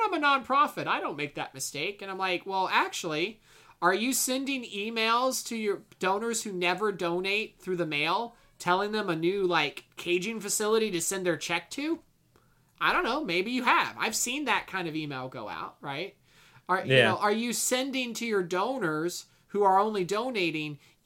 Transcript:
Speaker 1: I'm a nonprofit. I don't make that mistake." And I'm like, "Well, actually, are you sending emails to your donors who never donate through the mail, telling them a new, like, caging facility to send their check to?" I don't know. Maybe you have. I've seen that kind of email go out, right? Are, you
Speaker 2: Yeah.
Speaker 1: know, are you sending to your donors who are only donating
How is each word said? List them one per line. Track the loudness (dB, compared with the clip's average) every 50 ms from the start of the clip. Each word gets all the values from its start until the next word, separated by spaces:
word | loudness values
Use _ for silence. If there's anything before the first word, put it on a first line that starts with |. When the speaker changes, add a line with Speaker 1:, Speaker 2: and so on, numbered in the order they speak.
| 0
Speaker 1:
I'm | 0 0
a | 2
nonprofit. | 2 2 2 2 2 2 2 2 2 2 0 -4 -2
I | -2 -2 -2
don't | -2 -4 -6
make | -4 -6 -6 -6
that | -6 -8 -8 -8
mistake." | -8 -8 -6 -6 -6 -6 -6 -6 -8
And | -10 -10
I'm | -6 -4
like, | -2 -2 -2 -2 -2
"Well, | -2 0 0 2 2
actually, | 2 2 2 0 -2 -6 -4 -2 -2 -2 -2 -2 -4 -8 _ -20 -20 -20 -20 -20 -4 0
are | 2 2 4
you | 4 2 0 0
sending | 0 0 0 0 -2 -2 -2 -4 -4 -6
emails | -6 -6 -6 -4 -4 -2 0 2 2 2 2 2 2 0 -2 -4
to | -6 -4
your | -2 0 -2 -2 -2 -4 -14 -8 -2
donors | 0 2 2 2 0 -2 -2 -2 -4
who | -4 -4
never | 0 0 0 0 2 0 -2
donate | 0 0 -2 0 0 0 0 0 0 -2 -2 -4 -10 -12
through | -6 -4 -2
the | -2 -2
mail, | -2 0 0 0 0 0 0 -2 -4 -10 -16 _ _ _ -6
telling | 0 0 2 2 2 0
them | -2 -2 -2 -2
a | -2
new, | 0 0 0 2 2 2
like, | 2 4 2 2 0 -2 -8 -16 _ _
caging | -8 -4 -2 0 0 0 -2 -6 -6
facility | -4 -4 -2 0 0 2 2 2 2 0
to | -2 -2
send | -2 -2 -2 -2 0
their | 0 0
check | 0 -2 -4 -4 -4 -4 -6
to?" | -8 -6 -4 -4 -4 -4 -6 _ _ _ _ _ _ _ _ _ _ _ _ _ _ -2
I | 0 2 2
don't | 2 2
know. | 0 0 -2 -2
Maybe | 0 0 0 0 0
you | -2 0 2
have. | 4 4 4 2 0 -2
I've | -4 -2 -2 -2
seen | -2 -2 -2 -2 -2 0
that | 0 0 0 -2
kind | -4 -4 -4 -4
of | -4 -4
email | -4 -4 -6 -6 -6 -8 -8
go | -8 -10 -10 -8
out, | -8 -8 -10 -12 -12 -12
right? | -10 -8 -8 -6 -8 -10 -12 _ _ _ _ -20 -20 -20 -20 -8 _ 0
Are, | 0 2 4
you | 6 8
Speaker 2:
Yeah. | 8 8 8
Speaker 1:
know, | 6
are | 2 2 2 2
you | 2 0 -2
sending | -2 -2 0 0 0 0 0 0 -2 -2 -2 -4 -4
to | -4 -2
your | 0 0 0 0
donors | 0 0 0 0 0 0 0 0 0 0 0 -2 -4 -4 -8 -12 _ _ _ _
who | -4 2 4 6
are | 8 8
only | 6 6 4 2 0 0
donating | 0 0 0 -2 -2 0 0 0 0 0 -2 -4 -6 -6 -10 -14 -20 _ _ -10